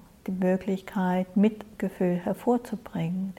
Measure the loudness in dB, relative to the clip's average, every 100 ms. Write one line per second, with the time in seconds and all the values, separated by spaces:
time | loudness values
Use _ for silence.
0 | -20 -14 -8 0 2 2 0 -4 -4 -2
1 | 0 0 0 4 4 2 -12 -6 -6 0
2 | 2 2 -2 -2 0 0 0 -10 -8 -4
3 | -2 -2 -4